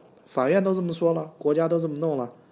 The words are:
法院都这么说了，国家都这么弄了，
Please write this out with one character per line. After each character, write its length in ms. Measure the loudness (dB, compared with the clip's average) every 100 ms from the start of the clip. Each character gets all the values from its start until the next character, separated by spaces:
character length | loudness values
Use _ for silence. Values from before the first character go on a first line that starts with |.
| -20 -20 -8
法 240 | -2 2
院 140 | 2
都 100 | 2
这 80 | 0
么 100 | -2
说 220 | 0 0
了， 200 | 0 -4 -4
国 160 | 0
家 140 | 2 2
都 140 | 2
这 60 | 0
么 100 | -2
弄 200 | -2 -2
了， 160 | -4 -10 -20